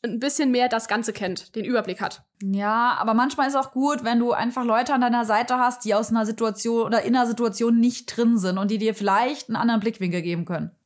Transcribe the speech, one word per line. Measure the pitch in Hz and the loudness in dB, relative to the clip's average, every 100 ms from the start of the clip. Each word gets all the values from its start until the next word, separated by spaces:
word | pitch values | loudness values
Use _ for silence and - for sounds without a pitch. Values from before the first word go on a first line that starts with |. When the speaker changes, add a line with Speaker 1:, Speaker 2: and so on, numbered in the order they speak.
Speaker 1:
ein | 233 226 | -4 -4
bisschen | 277 - 277 | -2 0 2
mehr | 247 247 | 2 2
das | 226 - | 0 -2
Ganze | 214 226 | -2 -2
kennt, | 208 196 175 - 226 | -4 -6 -6 -8 -8
den | |
Überblick | 208 240 202 175 | -2 -2 -2 -6
hat. | 190 - _ _ | -6 -8 _ _
Speaker 2:
Ja, | 196 196 208 220 240 - | -4 -2 0 2 2 0
aber | 220 | 0
manchmal | 226 262 277 277 | 2 2 0 0
ist | 277 | 0
auch | 269 | -2
gut, | 254 277 294 | 0 0 0
wenn | 233 233 | 0 2
du | 240 | 2
einfach | - 233 254 | 0 0 -2
Leute | 240 220 254 | 0 0 2
an | 269 | 2
deiner | 247 240 | 2 2
Seite | 220 214 240 254 | 2 0 2 0
hast, | 247 247 | 0 0
die | 214 | 0
aus | 208 214 | 0 2
einer | 226 | 0
Situation | 214 226 226 208 233 233 214 | 0 0 -2 -2 -2 0 2
oder | 226 | 0
in | - 254 | 2 2
einer | 233 | 2
Situation | 233 233 - 233 233 | 0 -2 0 2 4
nicht | 233 240 - - | 4 0 -10 0
drin | 233 233 | 2 2
sind | 185 185 | 0 0
und | 202 | -2
die | 214 | 0
dir | 220 | -2
vielleicht | 214 202 196 262 294 - | 0 2 2 2 -4 -6
einen | 233 | -2
anderen | 233 226 | 0 2
Blickwinkel | 208 226 185 175 | 0 -2 -4 -2
geben | 170 170 | -4 -4
können. | 165 165 156 _ | -4 -6 -6 _